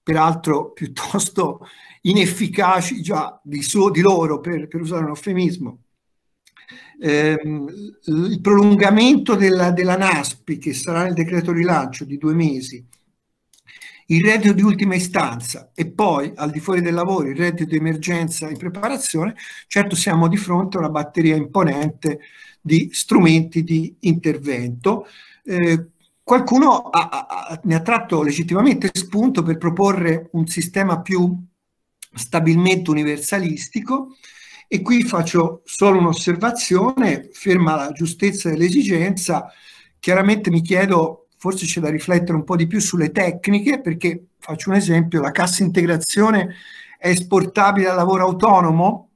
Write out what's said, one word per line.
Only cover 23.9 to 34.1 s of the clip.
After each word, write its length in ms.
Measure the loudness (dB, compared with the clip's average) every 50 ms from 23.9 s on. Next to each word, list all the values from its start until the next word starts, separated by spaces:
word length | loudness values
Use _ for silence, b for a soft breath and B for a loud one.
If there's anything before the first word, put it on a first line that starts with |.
| -10 _
intervento. 1080 | 0 0 0 2 0 -2 -4 -2 -6 -6 -6 -4 -6 -8 -8 -2 -2 -2 -2 -2 B B B B B B B B B
Eh, 460 | -6 -2 0 2 2 2 0 -2 -8 _ _ _ _ _ _ _
qualcuno 600 | 2 2 2 4 4 4 4 6 4 4 2 -2
ha, 260 | 0 0 0 0 0
ha, 160 | -8 -10 -8 -8 -10 -10 -10 -10
ha, 100 | -14 -6 -2
ne 120 | 0 0
ha 60 | 0
tratto 400 | 0 0 -2 -2 0 -2 -2 0
legittimamente 680 | 0 0 -2 -2 -4 -2 0 2 4 4 2 2 -2 -4 -4
spunto 500 | -6 -8 -4 -2 0 0 2 0 0 0
per 140 | -2 -2
proporre 720 | -2 -2 -4 0 2 2 2 2 2 0 0 0 -2 -4 -6
un 160 | -4 -4 -2
sistema 540 | -2 -4 -6 -6 -4 -2 -2 0 0 -2 -2
più 360 | -2 -2 0 0 0 0 -2 -4 -10 _ _ _ _ _ _ _ _ _ _ _ -20 _ _
stabilmente 760 | -14 -10 -2 -2 0 2 4 4 4 4 4 2 2 0 0
universalistico, 1300 | 0 0 0 -2 -4 -4 -6 -4 -4 -2 -2 -4 -6 -6 -10 -10 -10 -10 -4 -4 -4 -4 -4 -10